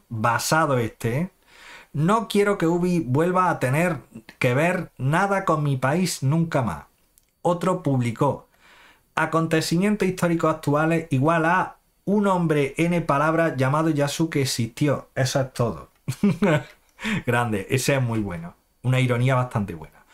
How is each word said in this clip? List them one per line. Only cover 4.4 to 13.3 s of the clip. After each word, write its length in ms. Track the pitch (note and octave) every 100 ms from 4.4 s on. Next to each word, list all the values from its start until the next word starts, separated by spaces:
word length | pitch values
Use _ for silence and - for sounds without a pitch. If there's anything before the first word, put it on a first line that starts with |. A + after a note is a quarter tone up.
| B2
ver 400 | C3 E3+ F#3 - -
nada 460 | B2+ E3 G3 G3
con 200 | F#3+ D3+
mi 120 | D3 C3+
país 480 | C3 E3 F#3 -
nunca 380 | C3+ E3 E3 C#3+
más". 240 | A2 D2+ - _ _ _ _ _
Otro 420 | E3+ F3 F3+ F3
publicó, 640 | D3 C3 A#2+ G#2+ C#3+ G#2 - _ - - - _ _ -
"Acontecimientos 920 | D#3+ D#3+ E3 D#3+ D#3 E3 G#3 G#3 F#3+
históricos 480 | F3+ F3 E3 D#3+ D#3
actuales 520 | D3 C#3+ D#3+ E3 D#3+
igual 340 | C3 D3 E3
a 320 | D#3+ F3+ - - _ _ -
un 200 | G#3 G3+
hombre 480 | F#3 E3 D3+ C#3 -
N 240 | E3+ F3
palabras 520 | D#3+ C#3+ D#3